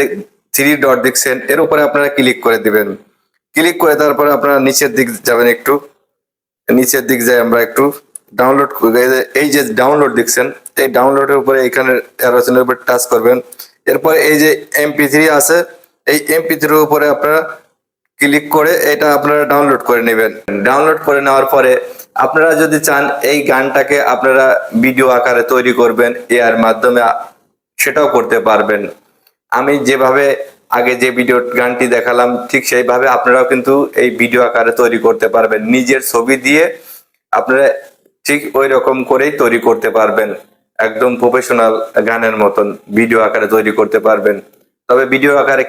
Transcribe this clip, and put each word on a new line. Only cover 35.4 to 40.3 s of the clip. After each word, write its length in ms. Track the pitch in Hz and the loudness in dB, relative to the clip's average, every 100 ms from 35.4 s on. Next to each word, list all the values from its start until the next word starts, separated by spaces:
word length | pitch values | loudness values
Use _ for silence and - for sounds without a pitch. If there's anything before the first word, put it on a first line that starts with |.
| 110 110 110 | 0 -2 0
নিজের 260 | 131 123 135 - | 0 0 -2 -2
ছবি 220 | 120 120 135 143 | -2 -2 -2 0
দিয়ে 180 | 151 170 - - - _ _ - | 0 0 -4 -20 -20 _ _ -4
আপনারা 340 | 113 127 135 139 - - _ _ _ | -2 0 2 2 0 -8 _ _ _
ঠিক 160 | - 147 - 131 | -4 -4 -2 -2
ওই 80 | 135 | 2
রকম 280 | 131 135 131 123 | 2 0 -2 0
করেই 220 | 131 147 143 | 0 0 0
তৈরি 160 | 123 117 117 | 0 0 0
করতে 220 | 110 110 | 0 0
পারবেন, 380 | 110 107 110 104 | 0 0 0 -4